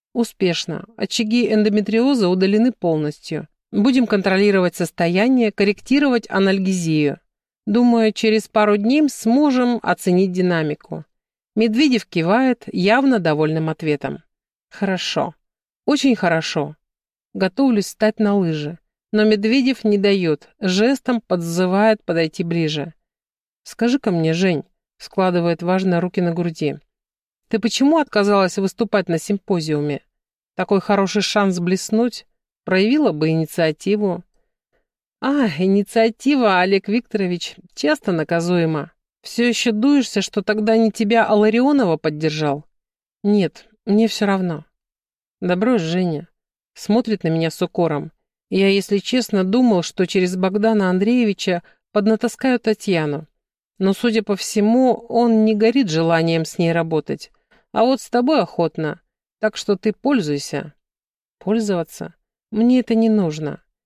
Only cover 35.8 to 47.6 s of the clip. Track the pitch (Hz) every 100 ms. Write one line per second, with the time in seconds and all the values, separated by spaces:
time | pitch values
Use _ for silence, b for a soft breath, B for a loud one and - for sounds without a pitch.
35.8 | 202 233 226 220 262 285 226 185 185 196
36.8 | - 226 - 208 185 175 - - - -
37.8 | 294 302 - 170 151 170 170 180 160 156
38.8 | 143 _ _ _ - - 240 226 247 214
39.8 | 262 285 240 - 190 - 196 214 214 226
40.8 | 226 - 214 226 208 208 214 226 262 294
41.8 | 208 160 160 151 156 151 151 143 - _
42.8 | _ _ _ _ 202 208 180 - - _
43.8 | - 208 226 - 202 190 180 151 156 _
44.8 | _ _ _ _ _ _ 180 175 220 240
45.8 | 160 175 180 151 165 _ _ _ _ -
46.8 | - 214 240 208 165 165 165 -